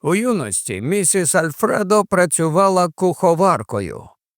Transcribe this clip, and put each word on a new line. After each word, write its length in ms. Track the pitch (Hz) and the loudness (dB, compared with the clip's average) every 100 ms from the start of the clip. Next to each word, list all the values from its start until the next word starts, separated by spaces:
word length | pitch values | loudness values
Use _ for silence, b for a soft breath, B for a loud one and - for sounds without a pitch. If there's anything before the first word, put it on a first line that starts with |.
У 120 | 147 190 | 0 0
юності 640 | 247 220 117 95 - 95 | 0 -2 -2 -6 -6 -6
місіс 540 | 120 202 185 196 170 185 | -4 -2 0 0 0 0
Альфредо 680 | 160 147 226 254 190 214 196 | -2 -2 -2 -2 2 0 2
працювала 800 | 185 180 - 160 156 196 185 175 - | 0 0 0 0 2 2 2 0 0
куховаркою. 1080 | 185 160 185 170 190 160 104 110 92 52 - _ _ | -2 2 0 4 2 2 -2 -6 -6 -10 -16 _ _